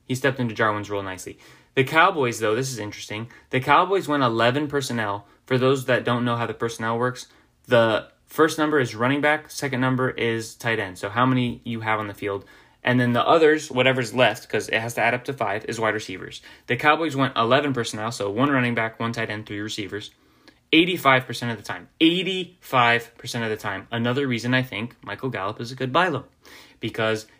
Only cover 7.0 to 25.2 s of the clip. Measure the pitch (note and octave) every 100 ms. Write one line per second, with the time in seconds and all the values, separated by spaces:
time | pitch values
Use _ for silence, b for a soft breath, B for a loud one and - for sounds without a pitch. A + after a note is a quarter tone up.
7 | B2 B2 - b b b - A#2+ A2+ A2
8 | - _ _ - D#3 D#3 D3+ D3+ A#2+ A2
9 | A#2+ C#3+ D3 D3+ D3+ - C#3 B2 C3 B2+
10 | B2+ - A#2 A2+ A2 - A#2+ A2 G2 F2
11 | G2+ G#2+ B2+ B2+ A#2+ A#2+ - A2+ A2 G#2+
12 | G#2 G2+ G2+ G2 b b b b - B2
13 | B2 A#2+ - D#3+ D#3+ D#3 D3 B2+ B2+ B2+
14 | A2+ A#2+ A#2+ A2 - A2 G2+ A2+ A#2 A#2
15 | A2+ B2 B2+ C3+ G#2+ G#2 - A2+ A2+ G#2+
16 | - F#2 F2+ - B B - B2 D3+ D3+
17 | E3 C#3 C3 - A2+ C3 D3 B2+ A2+ A2
18 | A2 A2+ G2+ G#2 C#3 C#3 B2 A#2 A2+ -
19 | A2+ A#2 A2+ G#2+ A2 G#2 G#2 - F#2+ G2+
20 | - b b b b b _ D#3+ F3+ F3
21 | C#3 C3 B2+ B2 A#2+ A2+ - F2+ E2+ _
22 | D#3+ F3 F#3 F#3 F3 - - C3 A#2+ A#2
23 | - - B2 A#2+ A2+ G#2+ A2 F#2+ - A#2
24 | A#2 B2 C#3 A#2 A#2+ B2+ C3 G2 A#2+ -
25 | - G2+